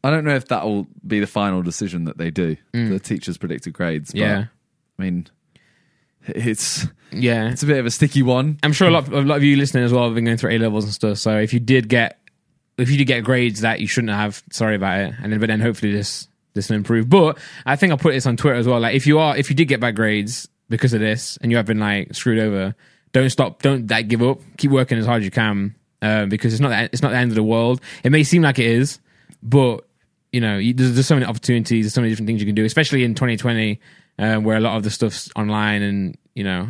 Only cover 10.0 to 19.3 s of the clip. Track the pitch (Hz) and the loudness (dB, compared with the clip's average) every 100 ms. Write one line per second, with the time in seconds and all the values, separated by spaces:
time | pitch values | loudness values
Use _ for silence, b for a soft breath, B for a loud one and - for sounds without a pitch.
10 | 120 113 117 113 117 113 113 107 104 101 | 2 0 0 0 0 0 0 0 -4 -2
11 | 110 101 110 107 107 120 113 131 110 123 | -2 -2 0 0 0 0 4 2 4 2
12 | 117 - _ _ _ _ _ - 123 139 | 2 -6 _ _ _ _ _ -4 0 2
13 | 131 123 110 127 120 104 113 110 104 - | 2 0 2 2 2 0 -2 -2 -2 -2
14 | 113 101 107 98 - - 110 104 98 92 | -2 -2 -4 -6 -14 -4 -2 0 0 -2
15 | 98 117 107 107 110 110 117 104 104 101 | -4 -6 -6 -2 0 0 0 -2 -2 -2
16 | 107 - - _ _ 104 98 107 101 117 | -4 -10 -14 _ _ -8 -2 -4 0 0
17 | 117 190 151 - B B - 143 185 143 | 4 6 4 0 B B -4 2 2 2
18 | 165 135 131 117 147 123 120 120 117 135 | 2 0 0 0 2 2 2 2 2 2
19 | 135 151 156 | 4 4 4